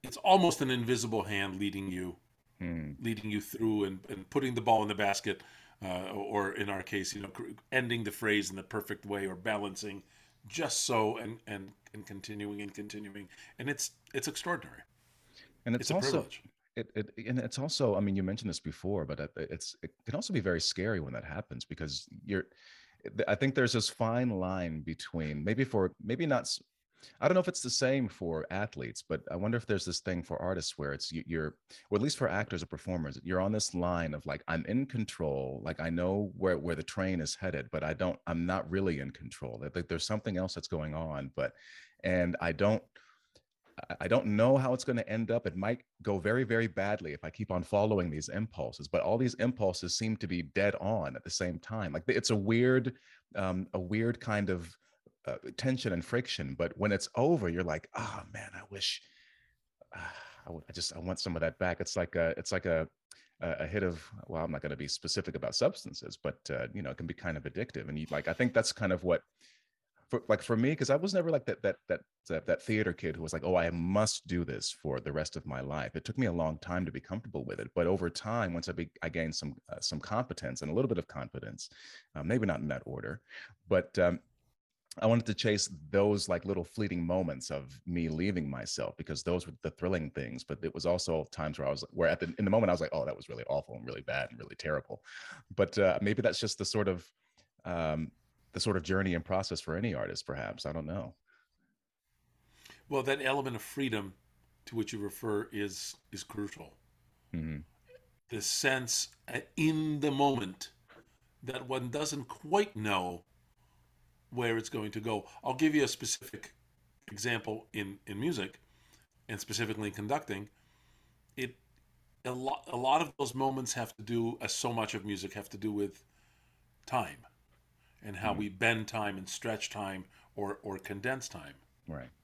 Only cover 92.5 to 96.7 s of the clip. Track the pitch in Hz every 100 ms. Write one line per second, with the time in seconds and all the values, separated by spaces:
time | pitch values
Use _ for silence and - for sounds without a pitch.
92.5 | 110 101 87 78 80 67 - - 58 -
93.5 | 71 - 60 58 - 65 65 64 60 -
94.5 | - 78 73 - 52 - - - - _
95.5 | - 98 107 95 - 101 104 104 85 110
96.5 | - 98